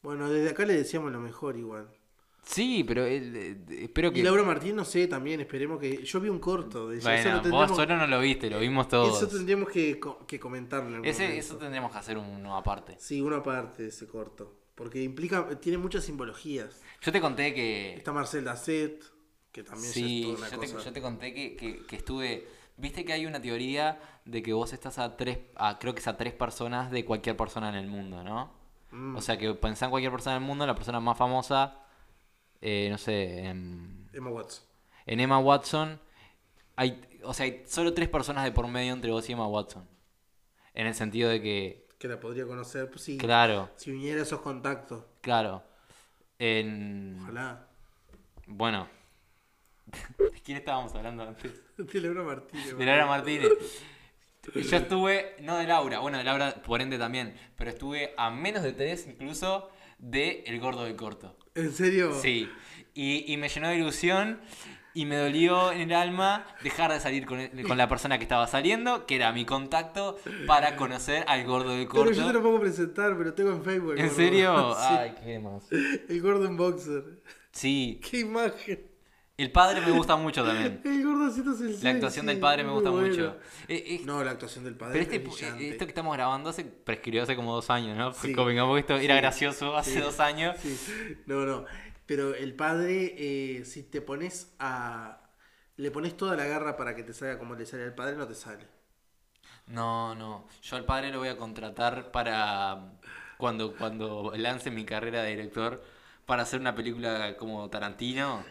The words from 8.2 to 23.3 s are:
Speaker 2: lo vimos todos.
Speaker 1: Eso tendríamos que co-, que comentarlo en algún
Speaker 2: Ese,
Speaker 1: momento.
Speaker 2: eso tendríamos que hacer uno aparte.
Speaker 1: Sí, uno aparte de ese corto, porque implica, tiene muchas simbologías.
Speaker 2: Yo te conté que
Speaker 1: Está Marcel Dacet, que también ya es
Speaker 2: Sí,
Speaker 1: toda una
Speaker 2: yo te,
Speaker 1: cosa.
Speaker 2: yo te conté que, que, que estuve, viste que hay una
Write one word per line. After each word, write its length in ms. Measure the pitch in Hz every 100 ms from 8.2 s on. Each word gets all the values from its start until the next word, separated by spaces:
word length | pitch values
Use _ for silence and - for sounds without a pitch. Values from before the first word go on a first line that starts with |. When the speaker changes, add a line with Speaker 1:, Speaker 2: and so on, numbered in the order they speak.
| 135 131 110
Speaker 2:
lo 100 | 104
vimos 280 | 120 135 123
todos. 280 | 123 117 107
Speaker 1:
Eso 100 | 104
tendríamos 400 | 202 180 196 196
que 280 | 175 151 -
co-, 260 | 147 - -
que 120 | 139
comentarlo 480 | 127 127 123 139 120
en 60 |
algún 120 | 117 123
Speaker 2:
Ese, 140 | 160
Speaker 1:
momento. 160 | 190 156
Speaker 2:
eso 180 | - 156
tendríamos 340 | 147 131 120
que 40 | 107
hacer 180 | 107 107
uno 400 | 101 101 98 98
aparte. 380 | 104 98 90 87
Speaker 1:
Sí, 220 | - 143
uno 160 | 143 147
aparte 460 | 139 127 113 -
de 60 | 110
ese 180 | - 107
corto, 520 | 113 107 - 101 - _
porque 260 | - 117 131
implica, 560 | 131 131 170 190 151 143
tiene 160 | 175 175
muchas 260 | 175 185
simbologías. 760 | - 143 120 107 156 135 104 - - -
Speaker 2:
Yo 100 | 160
te 80 | 190
conté 320 | 160 123 143
que 400 | 127 113 104 98
Speaker 1:
Está 160 | 87 -
Marcel 320 | 147 135 151
Dacet, 580 | 127 123 - 156 151 151 - _ _ _ _
que 100 | -
también 220 | 98 107
ya 40 | 120
es 40 |
Speaker 2:
Sí, 280 | 120 120 120
Speaker 1:
toda 140 | 113 113
una 120 | 110
Speaker 2:
yo 100 | 117
te, 80 | 135
Speaker 1:
cosa. 120 | 113
Speaker 2:
yo 80 | 123
te 80 | 120
conté 320 | 123 113 127
que, 220 | 127 139
que, 300 | - 113 -
que 100 | -
estuve, 500 | 104 - 135 127 113 - - -
viste 300 | - 139 185
que 80 | 170
hay 120 | 156
una 160 | 160